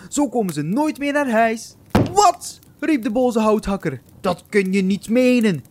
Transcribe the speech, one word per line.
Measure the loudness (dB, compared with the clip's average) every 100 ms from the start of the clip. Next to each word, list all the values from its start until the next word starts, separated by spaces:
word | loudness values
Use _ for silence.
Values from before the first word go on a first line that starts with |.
| -8
Zo | -2 -2
komen | -2 -4
ze | -4
nooit | -4 -2 -2 -2
meer | -4
naar | -2 0
huis." | 2 0 -2 -10 -20 -4 -2 0
"Wat?" | 4 4 4 -8 -18 -20 -8
riep | -2 0
de | 0
boze | 0 0 2
houthakker. | 0 0 -2 -4 -4 -8 -16 -8
"Dat | -4 -4 -2
kun | -2 0
je | 0
niet | 0 -2 -2
menen. | 2 4 4 2 -2 -6